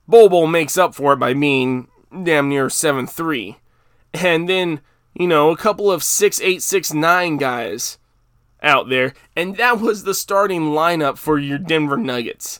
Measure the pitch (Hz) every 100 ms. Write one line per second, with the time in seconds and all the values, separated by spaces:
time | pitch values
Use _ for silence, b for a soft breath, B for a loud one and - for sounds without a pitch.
0 | - 226 208 180 160 170 151 185 175 110
1 | 139 135 123 139 147 135 127 127 117 _
2 | _ 165 170 151 139 139 131 - 156 135
3 | 123 - 165 135 95 - _ _ _ _
4 | _ 156 180 165 175 185 175 151 _ _
5 | _ - 175 156 151 165 220 202 202 175
6 | - - 202 - 185 185 - 190 160 151
7 | 160 180 175 147 135 120 113 113 - -
8 | _ _ _ _ _ _ 147 135 117 127
9 | 131 b b - 180 196 240 233 226 208
10 | 185 185 - 196 202 175 156 151 165 170
11 | 143 - 156 151 139 143 175 160 147 139
12 | 165 123 117 - -